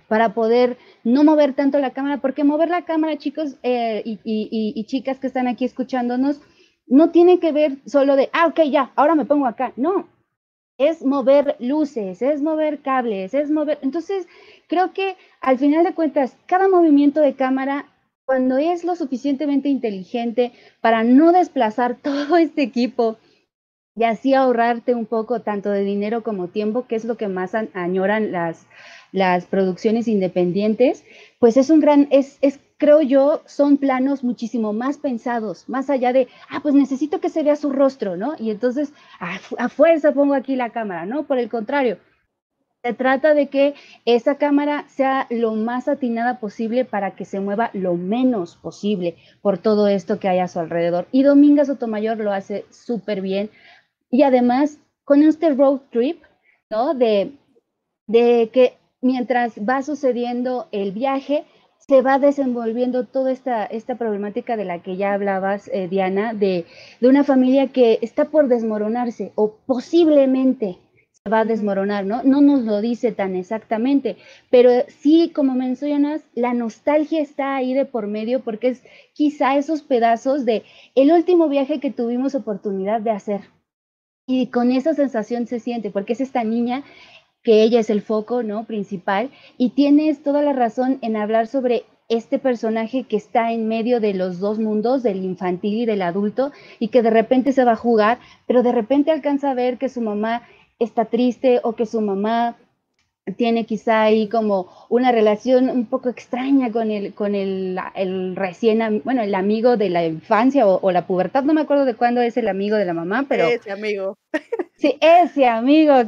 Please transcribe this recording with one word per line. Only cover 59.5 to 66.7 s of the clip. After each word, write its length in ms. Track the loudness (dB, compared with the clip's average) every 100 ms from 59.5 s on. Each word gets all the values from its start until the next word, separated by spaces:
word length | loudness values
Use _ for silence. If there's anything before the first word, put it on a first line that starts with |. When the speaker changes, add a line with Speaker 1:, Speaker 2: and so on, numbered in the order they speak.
| -4
Speaker 1:
va 240 | -4 -4
sucediendo 840 | -4 -4 -2 -2 -4 -4 -4 -6 -6
el 200 | -6 -6
viaje, 520 | -4 -4 -4 -4 -6 -6 _ _ _
se 240 | 2 2
va 160 | 4 2
desenvolviendo 840 | 2 0 -2 -4 -4 -2 -2 -2
toda 260 | -4 -4 -2
esta, 320 | -4 -4 -4
esta 320 | -4 -8 -8 -6
problemática 600 | -4 -4 -6 -8 -6 -6
de 80 |
la 180 | -6 -8
que 140 | -8 -4
ya 180 | -2
hablabas, 540 | -2 -2 -2 -2 -4 -6
eh, 160 | -6 -4
Diana, 460 | -2 0 -2 -4
de, 320 | -2 -2 -2 -6